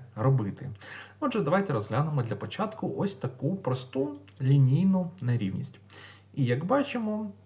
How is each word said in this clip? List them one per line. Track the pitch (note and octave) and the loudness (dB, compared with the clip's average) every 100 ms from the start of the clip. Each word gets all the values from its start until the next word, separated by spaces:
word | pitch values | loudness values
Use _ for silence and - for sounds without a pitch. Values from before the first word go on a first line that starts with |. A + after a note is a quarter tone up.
| - - | -8 0
робити. | B2 C3+ G2+ - - G2+ - - - - | 4 4 2 -4 -10 -12 -14 -16 -16 -4
Отже, | D4+ A3+ | -2 0
давайте | C#3+ F#3 F#3+ | 2 2 2
розглянемо | B2 G2+ A2+ D#3+ D3 | -2 0 0 0 0
для | A2+ G#2 | -2 -4
початку | G#2+ - G#3 - F3+ - | -6 -4 -4 -4 -6 -2
ось | G3 | -4
таку | - B2 - C#3 F#3+ | -4 -8 -4 -4 -2
просту | - B2 - F#3+ D4 D4 - - | -2 -4 -4 -4 -4 -4 -14 -2
лінійну | C3+ C#3+ C3 D3 F#3+ F#3+ E3+ - | 4 6 6 6 4 2 0 -4
нерівність. | B2 A#2 G2 - - - - - - - - | -2 0 0 -4 -8 -12 -20 -20 -20 -20 -8
І | - | 0
як | B2+ B2 | 2 2
бачимо | F3 C#4 C#4 B3 G#3+ G#3+ G#3+ - | 2 2 2 -2 -2 -4 -6 -10